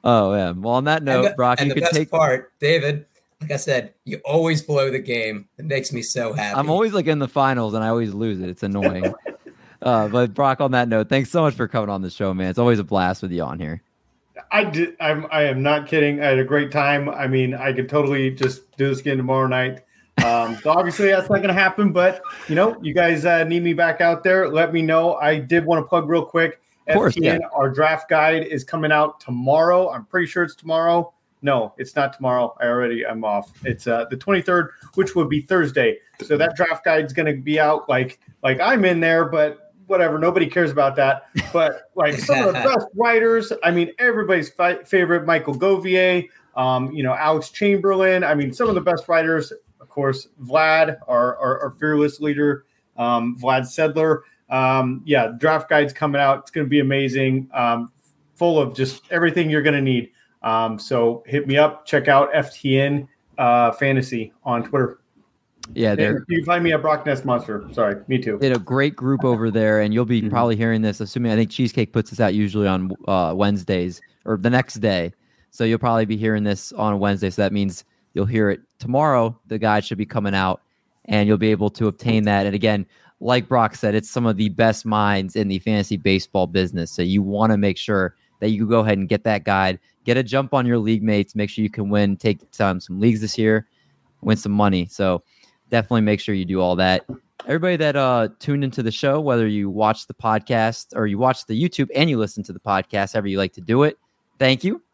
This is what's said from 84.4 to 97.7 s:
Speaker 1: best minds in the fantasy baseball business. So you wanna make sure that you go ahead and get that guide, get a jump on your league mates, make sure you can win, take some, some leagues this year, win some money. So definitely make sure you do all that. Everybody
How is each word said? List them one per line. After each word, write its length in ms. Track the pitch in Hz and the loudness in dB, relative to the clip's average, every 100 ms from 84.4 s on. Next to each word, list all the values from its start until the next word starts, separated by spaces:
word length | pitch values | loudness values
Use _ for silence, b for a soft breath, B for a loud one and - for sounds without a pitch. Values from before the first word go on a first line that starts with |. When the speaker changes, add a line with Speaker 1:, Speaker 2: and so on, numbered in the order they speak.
| 107 | -2
Speaker 1:
best 360 | 90 113 107 - | 2 0 2 -2
minds 500 | 107 101 101 95 110 | 0 2 0 -2 -4
in 120 | 101 | -2
the 100 | 95 | -2
fantasy 400 | 110 107 98 98 | -2 -2 -2 -2
baseball 480 | 98 95 - 98 90 | 0 0 0 -2 0
business. 460 | 92 90 90 85 | 0 -2 -4 -8
So 100 | - | -4
you 220 | 87 98 | 0 0
wanna 340 | 98 104 113 107 | 0 0 2 2
make 200 | 101 92 | 0 -2
sure 360 | - 101 92 _ _ _ | -4 -2 -2 _ _ _
that 100 | 110 | -4
you 180 | 104 107 | -2 2
go 140 | 117 | 2
ahead 180 | 107 101 | 2 0
and 100 | 95 | 0
get 140 | 104 | -2
that 220 | 113 104 95 | 0 -2 0
guide, 340 | 98 95 92 _ _ | 2 0 -2 _ _
get 120 | - 120 | -2 0
a 60 | |
jump 320 | 120 131 135 | 0 -2 0
on 140 | 139 123 | 0 2
your 100 | 120 | 0
league 240 | 107 113 | 2 0
mates, 320 | 110 104 98 | 0 0 0
make 160 | 107 101 | -4 -6
sure 140 | - | -2
you 80 | 107 | -4
can 180 | 110 101 | -4 -2
win, 280 | 104 101 98 | 2 2 0
take 240 | 113 101 _ | -2 -2 _
some, 280 | - 101 92 | -2 -2 -2
some 200 | - 92 | -6 0
leagues 220 | 113 110 | 0 0
this 140 | 107 - | -4 0
year, 320 | 110 110 107 _ _ _ _ _ | 2 2 -2 _ _ _ _ _
win 160 | - 110 | -2 -2
some 140 | 104 | 0
money. 340 | 104 104 92 87 | 2 2 2 -2
So 380 | - 95 90 b b b b _ | -2 -2 -2 b b b b _
definitely 300 | 120 107 117 | -2 0 0
make 180 | 107 104 | 2 0
sure 160 | - 101 | -2 -4
you 100 | 90 | -2
do 160 | 95 | 0
all 140 | 90 90 | 0 2
that. 300 | 92 92 - 127 _ _ - | 2 0 -2 -16 _ _ -6
Everybody 280 | 160 180 | -2 -2